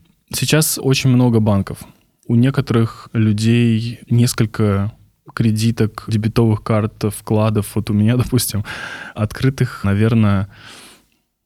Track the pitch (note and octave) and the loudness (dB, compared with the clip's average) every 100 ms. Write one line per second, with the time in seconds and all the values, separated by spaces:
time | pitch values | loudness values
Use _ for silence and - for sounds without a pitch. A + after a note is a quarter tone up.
0 | _ _ _ - C3 D3+ D#3 - C3+ C3 | _ _ _ -6 0 2 2 -2 0 0
1 | C3 B2 B2 A2+ A2 G2+ F#2+ - - _ | 2 4 4 2 2 0 -2 -8 -16 _
2 | _ _ _ A#2 B2+ C#3 C3+ A#2 A2+ - | _ _ _ 2 2 0 0 0 0 -4
3 | - A#2 A2 G#2 A2 A#2 A#2+ A2 A#2 A#2 | -8 -2 0 2 2 2 2 0 -2 -10
4 | - A#2 A#2+ - A2 - G#2+ G2 G2+ - | -2 2 2 0 -4 0 0 2 -2 -8
5 | _ _ - - A#2 G#2+ A2+ A2+ G#2+ - | _ _ -18 -2 0 0 0 0 -2 -4
6 | - A2 A2 A2 A2+ G#2 - A2 G#2+ - | -4 -2 0 2 2 0 0 -2 -2 -4
7 | G#2+ G2 - A2 A2 G#2+ G2 - F#2+ G#2 | -6 -6 -4 0 2 0 -2 -6 -2 0
8 | G#2+ B2 A#2+ B2+ - G2+ G#2 - - - | 2 2 0 -2 -2 -6 -8 -10 -12 -14
9 | - - G#2+ - C3 C3+ B2 - G2 G2+ | -16 -6 -6 -2 -2 0 -4 -2 -2 2
10 | A2 A#2 G#2+ G2 G2 - - - - - | 2 4 2 2 -2 -10 -20 -20 -20 -20
11 | _ _ _ _ | _ _ _ _